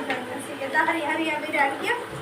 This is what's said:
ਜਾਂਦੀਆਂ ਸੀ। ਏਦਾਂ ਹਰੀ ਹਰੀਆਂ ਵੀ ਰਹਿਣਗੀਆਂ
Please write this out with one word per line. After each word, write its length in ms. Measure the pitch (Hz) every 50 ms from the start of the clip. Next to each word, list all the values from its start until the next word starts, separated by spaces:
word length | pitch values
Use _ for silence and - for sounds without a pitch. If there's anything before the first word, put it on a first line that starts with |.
| 269 269
ਜਾਂਦੀਆਂ 320 | 262 247 247 - 254 277 -
ਸੀ। 180 | - 285 277 269
ਏਦਾਂ 200 | 269 269 320 330
ਹਰੀ 180 | 330 330 320 294
ਹਰੀਆਂ 340 | 285 302 320 320 311 302 302
ਵੀ 120 | 302 311
ਰਹਿਣਗੀਆਂ 420 | - 294 277 277 - - - 415 480 480 - - - -